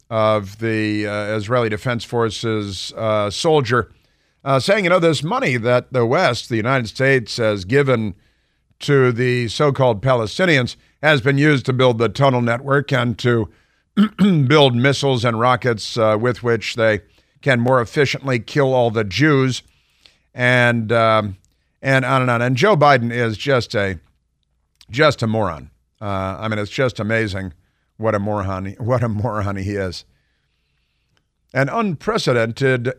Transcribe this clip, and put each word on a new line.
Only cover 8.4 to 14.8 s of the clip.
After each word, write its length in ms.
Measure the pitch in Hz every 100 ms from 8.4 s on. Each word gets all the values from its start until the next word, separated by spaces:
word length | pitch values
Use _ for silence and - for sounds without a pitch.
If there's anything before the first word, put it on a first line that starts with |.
| _ _ _ -
to 320 | - 139 127
the 360 | 117 127 123 117
so-called 540 | - 151 135 127 104
Palestinians 720 | 131 127 107 - 180 143 120 - _ _
has 200 | 151 151
been 160 | 139 139
used 280 | 151 143 113
to 60 |
build 240 | 123 131 113
the 120 | 113
tunnel 320 | 113 139 123
network 500 | 120 120 135 139 143
and 260 | 131 120 107
to 300 | 123 117 104 _ _ _ _ -
<clears throat> 220 | 214 - 202 170 127
build 280 | 151 139
missiles 500 | 120